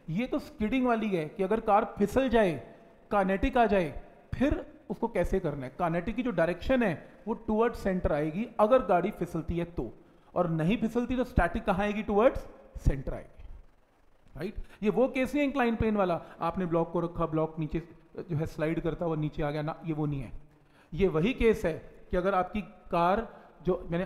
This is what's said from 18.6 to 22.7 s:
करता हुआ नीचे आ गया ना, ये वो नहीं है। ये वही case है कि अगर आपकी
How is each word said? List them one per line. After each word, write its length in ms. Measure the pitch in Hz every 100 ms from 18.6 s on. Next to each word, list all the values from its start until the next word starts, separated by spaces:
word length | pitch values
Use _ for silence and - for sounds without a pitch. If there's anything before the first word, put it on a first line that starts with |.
| 156 160
करता 240 | 160 143 170
हुआ 100 | 156
नीचे 260 | 151 -
आ 80 | 147
गया 100 | 151
ना, 180 | 151 - 160
ये 80 |
वो 120 | 151 151
नहीं 160 | 139
है। 100 | 117 - - _ _ _ -
ये 140 | 156 190
वही 240 | 156 196
case 300 | 262 226 220 170
है 80 | 160 - - -
कि 60 | 180
अगर 180 | 185 190
आपकी 260 | 180 214 165